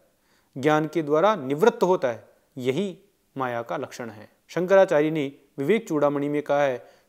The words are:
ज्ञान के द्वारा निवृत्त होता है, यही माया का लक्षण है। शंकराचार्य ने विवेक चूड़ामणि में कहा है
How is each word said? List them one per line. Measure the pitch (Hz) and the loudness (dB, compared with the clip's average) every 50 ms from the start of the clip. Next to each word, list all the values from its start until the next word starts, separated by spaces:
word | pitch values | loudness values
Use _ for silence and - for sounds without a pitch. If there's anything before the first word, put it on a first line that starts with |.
| _ _ _ _ _ _ _ _ _ _ _ | _ _ _ _ _ _ _ _ _ _ _
ज्ञान | 139 123 151 151 151 156 151 | -2 2 2 2 2 2 0
के | - 170 156 | -2 -4 -2
द्वारा | 143 147 156 175 208 220 175 | 0 2 2 4 2 2 0
निवृत्त | 131 131 143 151 202 240 233 226 196 | -2 -4 -2 2 4 2 4 4 2
होता | 175 185 175 139 123 | 2 2 0 0 -2
है, | 117 107 - - _ _ _ _ _ 135 | -4 -6 -10 -20 _ _ _ _ _ -6
यही | 123 127 131 165 202 196 165 - _ _ _ _ _ _ _ | -4 -2 -2 -2 -4 -6 -8 -12 _ _ _ _ _ _ _
माया | 135 131 123 120 117 | -6 -6 -4 -4 -6
का | 117 - 175 156 | -6 -6 -6 -8
लक्षण | 127 - - - 123 113 | -8 -8 -10 -12 -12 -12
है। | 104 110 104 - _ _ _ _ | -12 -16 -20 -20 _ _ _ _
शंकराचार्य | - 165 180 180 196 196 190 185 170 147 151 156 | -6 -4 0 4 6 6 6 6 4 2 2 2
ने | 160 160 139 139 139 - _ _ _ - | 0 -2 -4 -4 -8 -12 _ _ _ -6
विवेक | 139 147 214 226 220 - | 0 0 0 0 0 -2
चूड़ामणि | 165 147 143 143 147 143 143 147 | 0 0 2 2 2 0 -2 -2
में | 147 147 143 | -2 -4 -2
कहा | - 143 143 | 0 0 0
है | 147 135 127 120 - - _ _ _ | 0 0 -2 -4 -8 -16 _ _ _